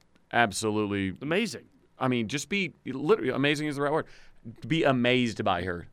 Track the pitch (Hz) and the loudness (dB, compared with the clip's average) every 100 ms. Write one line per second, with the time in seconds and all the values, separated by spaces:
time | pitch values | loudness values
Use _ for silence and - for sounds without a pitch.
0 | _ _ _ 120 117 - 110 107 104 101 | _ _ _ 2 2 2 -2 0 0 0
1 | 95 - 143 180 220 120 - _ _ - | -2 -4 -2 -2 -2 -6 -16 _ _ -4
2 | 127 123 104 143 - 202 185 - - 127 | 0 0 -2 -4 -4 -4 -4 -8 -10 -4
3 | 151 220 123 120 143 151 151 139 143 156 | 2 2 2 2 2 0 -2 -2 0 -2
4 | - - - - 117 - 117 160 143 127 | -4 -12 -20 -20 -18 -14 -2 2 2 4
5 | 123 127 120 104 107 90 92 87 - | 4 4 2 0 0 0 -2 -6 -8